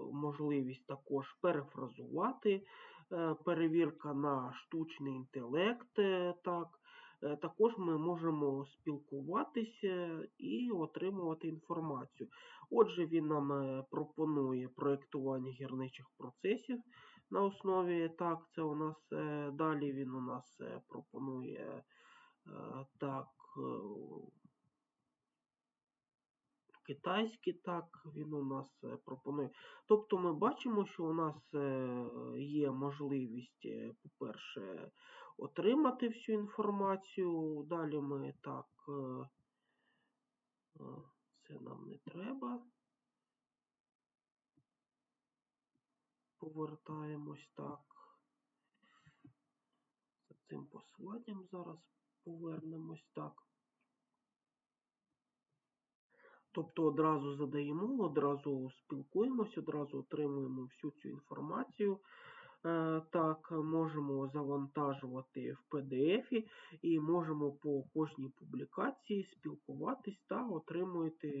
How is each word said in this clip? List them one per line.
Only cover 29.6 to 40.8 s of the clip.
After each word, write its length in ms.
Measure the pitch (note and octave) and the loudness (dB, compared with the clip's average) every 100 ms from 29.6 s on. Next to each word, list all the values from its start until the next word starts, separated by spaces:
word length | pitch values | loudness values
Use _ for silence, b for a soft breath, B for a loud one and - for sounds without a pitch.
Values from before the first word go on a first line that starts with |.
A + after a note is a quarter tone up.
| B B - | B B 6
Тобто 320 | G#3+ G#3+ F#3 | 6 6 2
ми 140 | F3 | 2
бачимо, 540 | D3+ A3+ - B3 G#3 F#3+ | 4 2 2 0 2 0
що 180 | - | -2
у 80 | E3 | 0
нас, 420 | E3 D#3 D3+ - | 2 0 -2 -6
е, 520 | D3 C#3 C3 B2+ B2 A#2+ A#2+ B2 B2 | -2 0 0 0 -2 -4 -6 -8 -6
є 320 | C#3+ D3 C#3+ | -2 2 2
можливість, 920 | B2+ C#3 C#3+ C#3+ C#3 B2 A#2+ B2 _ | 2 -2 -2 -2 0 -2 -6 -10 _
е, 300 | - A2+ A2+ A#2 | -10 -8 -8 -12
по-перше, 880 | - - A2 G#2 - - F#2+ F#2 - B B B B - | -20 -10 -8 -8 -10 -10 -8 -10 -12 B B B B -10
отримати 720 | C#3 - F#3 C#4 C#4+ B3 A#3 | -6 2 6 6 4 4 0
всю 300 | A3+ - G#3+ | -2 0 0
інформацію. 1200 | G#3 - G#3 G3+ G3 F#3+ - - F3+ E3 D#3 D3+ D3 | 0 0 0 2 2 0 -2 0 2 2 0 -2 -2
Далі 320 | E3 D3+ D3+ | -2 0 0
ми 340 | C#3 C#3 C3+ C#3 | 0 -2 -4 -8
так, 240 | C#3 C3 - _ - | -8 -8 -10 _ -8
е, 40 | |
е, 1900 | C#3+ C3 B2+ C3 _ _ _ _ _ _ _ _ _ _ _ _ _ _ D#3 | -6 -4 -6 -10 _ _ _ _ _ _ _ _ _ _ _ _ _ _ -16